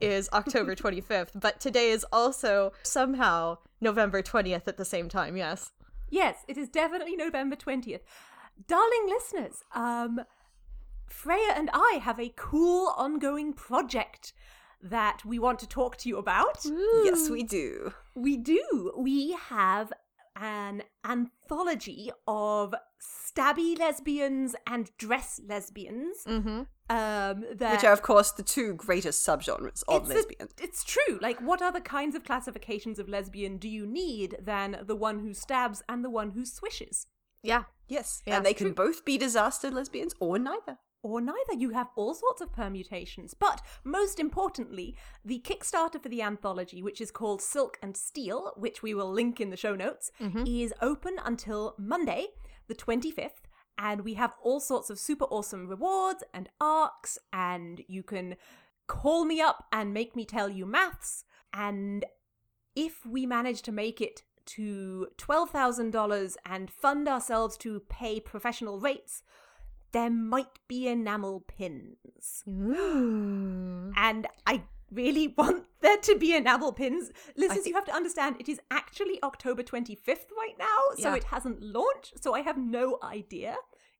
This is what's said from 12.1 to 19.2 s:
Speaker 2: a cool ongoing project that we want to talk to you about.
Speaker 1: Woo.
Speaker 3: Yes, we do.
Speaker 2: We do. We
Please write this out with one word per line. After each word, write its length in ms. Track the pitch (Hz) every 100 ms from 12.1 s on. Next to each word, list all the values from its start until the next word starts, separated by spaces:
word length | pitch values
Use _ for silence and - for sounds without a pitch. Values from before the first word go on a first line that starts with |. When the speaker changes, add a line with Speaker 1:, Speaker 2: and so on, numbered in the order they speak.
| 226
Speaker 2:
a 120 | 240 -
cool 580 | - 294 339 359 370 -
ongoing 560 | 269 302 277 294 302
project 800 | 285 - 254 262 247 - - - - - - - _
that 440 | 185 226 214 -
we 160 | 214 233
want 180 | 247 240
to 80 | 233
talk 300 | 262 247 -
to 120 | 240
you 100 | -
about. 460 | 196 190 466 587
Speaker 1:
Woo. 400 | 302 311 415 453
Speaker 3:
Yes, 240 | 403 339 311
we 140 | 233
do. 500 | 226 196 127 57 190 - -
Speaker 2:
We 220 | 254 262 269
do. 560 | 240 349 622 285 180 -
We 360 | 262 277